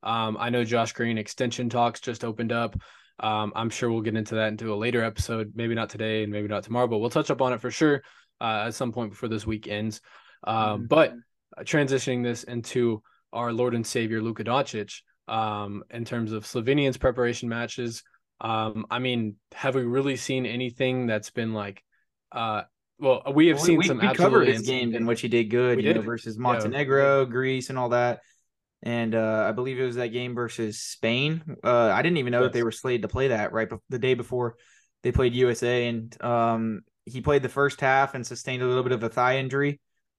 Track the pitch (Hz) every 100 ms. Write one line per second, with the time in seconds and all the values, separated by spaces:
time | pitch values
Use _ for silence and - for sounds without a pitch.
0 | 107 113 110 110 120 123 117 117 113 -
1 | 117 113 107 - 123 - 123 120 120 -
2 | - 113 117 110 117 117 117 - - -
3 | _ - 110 107 107 - 117 - 123 113
4 | 110 110 107 110 110 107 113 104 113 123
5 | 113 110 - 113 104 110 117 117 107 110
6 | 110 110 107 104 104 104 101 120 123 110
7 | 117 156 147 135 131 120 123 - 156 143
8 | - - _ - 117 107 110 113 127 117
9 | 110 98 123 110 107 110 - 104 110 104
10 | _ - _ _ - 113 107 104 117 202
11 | 202 - - _ _ - - 160 139 135
12 | 135 123 120 117 - 120 113 127 120 107
13 | _ _ _ - 120 117 123 117 113 123
14 | 113 113 110 110 110 131 139 107 104 -
15 | _ _ - 113 110 104 101 101 - 117
16 | 117 120 110 110 - 131 113 147 139 127
17 | 131 120 120 120 120 113 120 - 120 110
18 | - _ _ - 113 110 110 107 104 120
19 | 127 123 110 101 _ - 139 131 120 131
20 | 139 127 - 131 123 120 127 120 131 127
21 | 120 107 104 - 113 110 101 98 _ _
22 | _ _ _ 123 113 107 - _ _ -
23 | 143 123 - 143 165 143 175 160 185 127
24 | - 131 180 208 123 113 110 131 120 113
25 | 113 113 123 117 110 120 127 123 131 160
26 | 107 113 - 107 123 120 107 135 139 139
27 | 139 139 131 120 131 131 127 131 123 120
28 | 120 117 - _ _ _ _ _ 120 117
29 | 117 113 110 110 107 113 127 127 131 120
30 | 120 120 123 123 117 - 110 104 - -
31 | 113 120 147 160 156 - 113 123 113 95
32 | 156 175 123 120 127 123 117 - 131 123
33 | 104 - 135 113 104 110 110 110 - 127
34 | 123 123 117 123 120 - _ _ _ _
35 | 120 120 127 120 127 117 120 123 120 117
36 | 113 - 120 120 117 113 113 107 - _
37 | - 127 143 143 127 - 143 - 139 135
38 | 135 131 117 120 - 127 127 127 123 123
39 | 113 123 123 131 131 135 143 143 _ _
40 | _